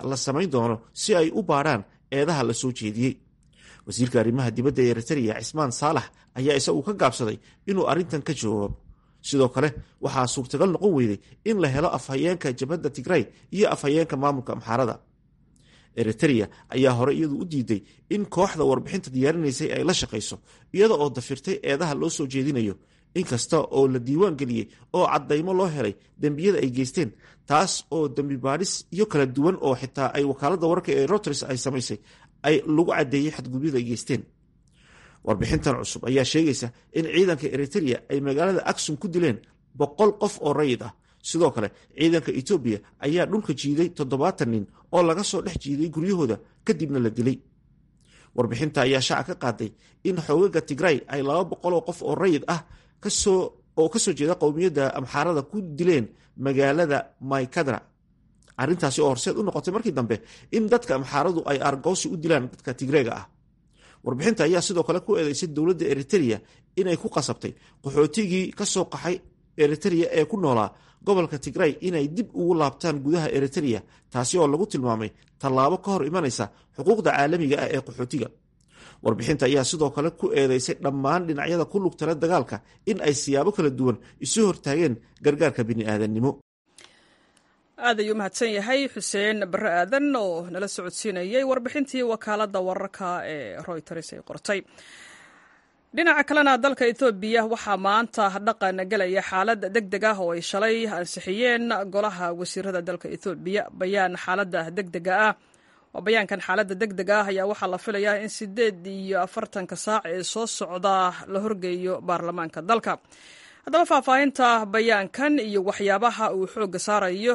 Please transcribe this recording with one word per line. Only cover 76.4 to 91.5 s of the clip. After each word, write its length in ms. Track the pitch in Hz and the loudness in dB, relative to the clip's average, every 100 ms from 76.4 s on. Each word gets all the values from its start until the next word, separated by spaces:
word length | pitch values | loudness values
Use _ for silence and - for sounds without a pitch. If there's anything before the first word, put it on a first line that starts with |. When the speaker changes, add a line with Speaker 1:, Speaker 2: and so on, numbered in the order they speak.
| 104 _ _ - | -6 _ _ -4
Speaker 1:
xuquuqda 340 | 156 220 151 | 2 4 4
caalamiga 440 | 143 143 175 143 - | 4 2 2 2 0
ah 40 | 131 | 0
ee 80 | 135 | -2
qaxootiga. 480 | 131 - - 151 110 - _ _ _ - - - | -6 -8 -6 -4 -6 -10 _ _ _ -20 -20 -4
Warbixinta 420 | 117 107 117 147 135 | 0 0 0 2 4
ayaa 180 | 143 | 4
sidoo 260 | - 175 - | 2 0 0
kale 200 | 185 156 | 0 -2
ku 160 | - 190 | -2 0
eedeysay 440 | 147 135 131 131 - | 2 4 2 0 -4
dhammaan 420 | 143 139 135 175 | -2 -2 0 0
dhinacyada 400 | 170 143 156 170 | -2 -4 -2 -2
ku 120 | 151 202 | 0 0
lugta 240 | 180 - 156 | -2 -2 -4
leh 80 | 160 | 0
dagaalka 400 | 165 175 123 104 _ _ - | 2 2 0 -6 _ _ -4
in 140 | 190 | -2
ay 140 | 151 135 | 0 0
siyaabo 340 | - 135 170 | 2 2 2
kala 180 | 202 151 | 2 0
duwan 260 | 127 127 110 - - | 2 0 0 -6 -12
isu 200 | 135 220 208 | -4 2 2
hortaageen 480 | 165 147 147 160 113 _ _ | 2 -2 2 2 0 _ _
gargaarka 420 | 147 147 156 127 | 0 4 2 2
bini'aadannimo. 640 | 113 113 110 107 107 107 131 135 _ _ _ - - _ _ _ _ _ _ _ _ - | -2 -2 0 0 0 0 0 -2 _ _ _ -20 -20 _ _ _ _ _ _ _ _ -2
Speaker 2:
Aad 200 | 240 214 | 0 2
ayuu 140 | 208 | 0
u 40 | 220 | 0
mahadsan 320 | 190 - 233 | -2 -2 -2
yahay 300 | 202 208 269 269 | -2 0 0 0
Xuseen 500 | 220 - 202 208 220 190 | -4 -6 -2 0 0 -2
Barre 240 | 165 208 | -2 0
Aadan 360 | 170 180 269 294 | 0 2 2 2
oo 340 | 262 196 165 175 | 0 0 -2 -6
nala 220 | 175 196 | -6 -6
socodsiinayay 760 | - 180 - 220 185 185 247 | -6 -8 -6 -6 -4 -2 0
warbixintii 580 | 269 | 2